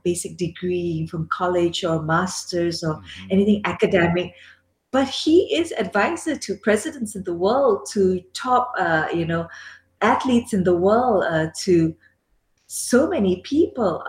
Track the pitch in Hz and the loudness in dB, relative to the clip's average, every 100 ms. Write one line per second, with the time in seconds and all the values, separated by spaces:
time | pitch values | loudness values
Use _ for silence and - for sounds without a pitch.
0 | 180 175 185 165 175 165 180 180 175 160 | -2 -2 -4 -6 -6 -6 -4 -4 -2 -4
1 | 160 165 160 - 180 180 175 170 175 160 | -6 -6 -6 -4 0 2 0 0 -2 -2
2 | 156 165 185 - - 180 175 165 160 156 | 0 0 0 -4 -6 -2 -2 -2 -4 -6
3 | - - - 190 202 208 - 175 196 190 | -8 -16 -2 2 4 2 0 -2 0 2
4 | 170 175 180 - - - _ _ _ 262 | 2 0 -4 -10 -20 -20 _ _ _ -2
5 | 262 - - 330 - 294 330 - 190 208 | -2 -2 4 4 4 0 -2 -2 -2 0
6 | 226 339 - 277 - 196 - 208 320 294 | 0 -2 -4 -6 -6 -4 0 0 0 -8
7 | 220 196 180 170 185 254 277 202 - 208 | -8 -8 -6 0 2 4 2 2 -2 2
8 | 190 185 - - 254 247 247 - 175 160 | 2 2 -4 -8 0 0 0 -2 0 0
9 | 156 170 165 165 165 - - - _ - | 0 -2 -2 -2 -4 -12 -20 -20 _ -2
10 | 208 254 262 240 233 202 180 175 185 220 | 2 2 4 2 2 0 2 2 4 4
11 | 247 196 185 160 160 - - 175 160 160 | 4 2 2 0 -2 -4 2 4 2 -2
12 | _ _ _ _ _ _ - - - 247 | _ _ _ _ _ _ -14 -10 0 2
13 | 320 339 196 185 - 285 - - 202 160 | 2 2 0 0 -2 0 0 0 -2 -2